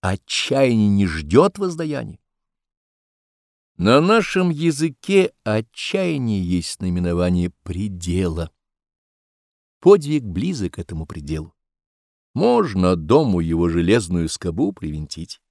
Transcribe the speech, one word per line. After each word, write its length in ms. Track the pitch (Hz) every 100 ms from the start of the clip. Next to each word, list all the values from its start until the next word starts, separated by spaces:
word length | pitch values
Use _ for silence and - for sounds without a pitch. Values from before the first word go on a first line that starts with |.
Отчаяние 880 | 95 95 _ - - 131 135 113 104
не 180 | 101 95
ждёт 520 | 80 76 95 196 196
воздаяния. 600 | 196 160 160 143 110 - _ _ _ _ _ _ _ _ _ _ _ _ _ _ _ _
На 240 | 90 131
нашем 500 | 170 226 202 190 180
языке 800 | 156 165 143 160 139 - 196 185 _
отчаяние 1000 | - 107 113 - - 190 185 151 120 101
есть 360 | 87 90 85 -
наименование 720 | 92 90 87 87 90 90 87 -
предела. 880 | - 87 104 92 85 87 92 80 85 _ _ _ _ _ _ _ _ _ _ _ _ _
Подвиг 440 | 180 202 147 151
близок 500 | 117 87 147 165 92
к 40 | -
этому 280 | 85 80 80
пределу. 480 | - 73 78 80 _ _ _ _ _ _ _ _
Можно 600 | 120 208 240 180 95 90 90
дому 440 | 78 127 147 92
его 280 | 82 82 87
железную 600 | 82 87 117 90 87 80
скобу 440 | - 90 82 165
привинтить. 680 | 196 80 78 76 - 82 - _